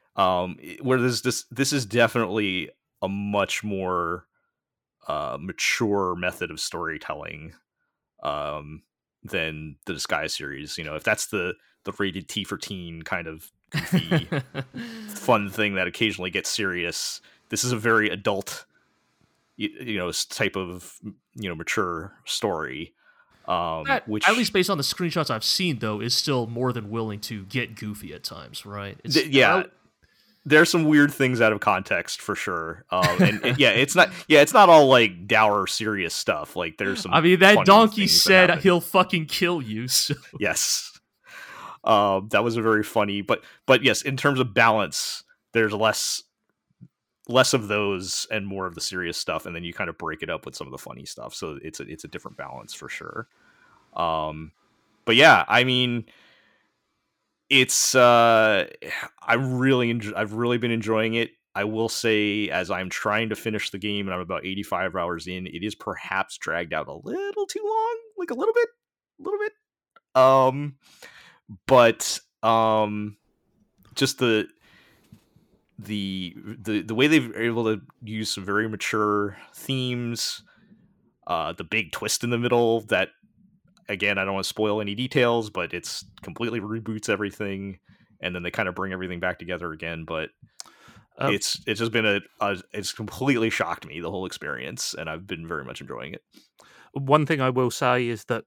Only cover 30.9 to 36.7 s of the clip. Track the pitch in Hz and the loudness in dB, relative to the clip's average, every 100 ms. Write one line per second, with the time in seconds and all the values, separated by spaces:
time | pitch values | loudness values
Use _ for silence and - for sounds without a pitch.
30.9 | 151 143 - 131 127 110 104 - 95 95 | 6 6 4 0 4 4 4 2 0 0
31.9 | 90 87 - - 98 - 87 80 82 - | -4 -4 -8 -6 -6 -4 -4 -6 -10 -4
32.9 | 92 90 87 135 107 143 127 127 104 135 | 0 2 4 4 2 0 4 4 6 4
33.9 | 180 180 185 - 151 147 247 196 165 139 | 4 4 2 4 8 10 10 12 12 10
34.9 | 127 113 87 98 110 110 104 92 - 110 | 8 6 2 2 6 6 4 0 -2 -2
35.9 | 101 85 - - 82 76 - 85 | -2 -2 -2 -2 -2 -4 -6 -6